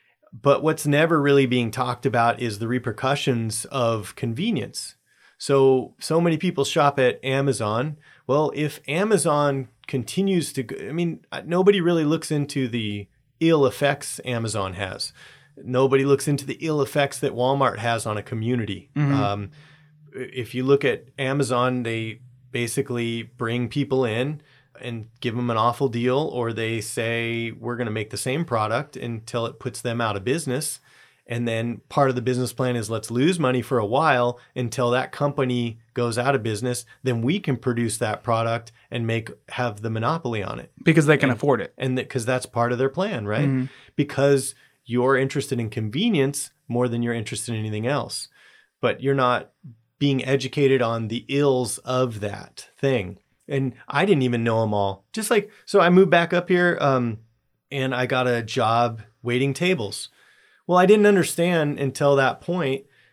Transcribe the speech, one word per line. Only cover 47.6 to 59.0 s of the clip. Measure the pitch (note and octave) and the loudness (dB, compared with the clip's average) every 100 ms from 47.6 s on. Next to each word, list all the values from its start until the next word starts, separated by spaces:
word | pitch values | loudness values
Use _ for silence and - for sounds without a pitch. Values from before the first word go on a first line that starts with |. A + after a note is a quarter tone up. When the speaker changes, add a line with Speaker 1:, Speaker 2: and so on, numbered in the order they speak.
| G#2+ G#2+ A#2 | -4 -4 -2
Speaker 1:
else. | C#3+ - - - _ - _ _ _ | -4 -4 -10 -12 _ -20 _ _ _
But | A#2+ - | -2 0
you're | C3+ C#3 | 0 2
not | B2 A#2 - _ - - _ - | 2 2 -2 _ -20 -20 _ -2
being | C#3+ C3+ | 0 0
educated | B2+ C#3 C3 - C3+ C3 | 2 0 0 2 4 4
on | A#2 A#2 A2 | 2 -2 -4
the | A#2+ A#2 | -6 -4
ills | C#3 C#3+ B2+ A#2 - | 0 2 2 0 -6
of | - B2+ B2+ A2 | -4 0 0 -2
that | G2+ G2+ - - - _ | -8 -8 -14 -20 -20 _
thing. | C#3 B2+ F2+ F2+ _ _ - | 0 0 -2 -10 _ _ -6
And | C#3 C3 - - | -4 -2 -6 -6
I | D3 G3 | 0 2
didn't | D#3+ | 4
even | B2+ A#2+ | 2 0
know | A#2 A2+ | 0 2
'em | A2+ G#2 | 2 0
all. | G2 F#2+ _ | -2 -4 _
Just | - G#3 | -8 -2
like, | A3+ G3+ - - | 0 -2 -8 0
so | G3+ | 4
I | E3+ | 6
moved | F3+ F#3+ | 8 8
back | E3+ E3 | 6 4
up | F3 F3 | 0 2
here, | F3+ F3 - | 2 2 2
um, | C#3+ B2+ A#2+ A2 - _ _ _ - | 2 2 0 -4 -12 _ _ _ -10
and | C#3 C3 B2+ | -6 -2 -2
I | B2+ | 0
got | B2+ B2+ | 0 0
a | A#2+ | 0
job | A2 B2+ A2 A#2 A#2+ A2+ | -2 0 2 2 2 -2